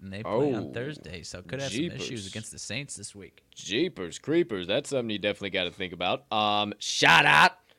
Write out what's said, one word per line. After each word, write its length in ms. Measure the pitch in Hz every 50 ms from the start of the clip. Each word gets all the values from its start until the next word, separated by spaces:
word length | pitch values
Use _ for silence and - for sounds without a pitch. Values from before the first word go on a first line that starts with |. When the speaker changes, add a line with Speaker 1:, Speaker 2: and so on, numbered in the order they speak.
Speaker 1:
and 100 | 92 95
they 120 | 95 104 110
play 300 | 87 104 123 147 143 120
on 160 | 104 85 69
Speaker 2:
Oh, 40 | -
Speaker 1:
Thursday, 480 | 117 131 151 147 - - - 92 -
so 200 | - - - 90 87
could 180 | 85 131 135
have 100 | 139 131
some 140 | 98 131 175
issues 220 | 170 - - -
Speaker 2:
jeepers. 200 | - 123 110 95
Speaker 1:
against 240 | 95 - 110 110 -
the 80 | 71 -
Saints 360 | - - 104 135 143 - -
this 180 | 101 104 - -
week. 300 | 101 90 - _ _ _ _ _
Speaker 2:
Jeepers 640 | - - - 101 135 180 175 - - 90 80 73 -
creepers. 480 | - 135 160 175 160 123 107 92 87
That's 220 | 87 110 143 139 -
something 200 | 139 127 117 110
you 80 | 107 98
definitely 320 | 98 104 101 - 101 95
gotta 200 | 92 92 90 87
think 220 | - - 95 87 90
about. 360 | 85 87 95 127 - - -
Um, 420 | 110 107 107 104 104 104 104 104 - -
shout 460 | - - - - 147 147 165 156 147
out, 260 | 147 147 156 175 180 - - _ _ _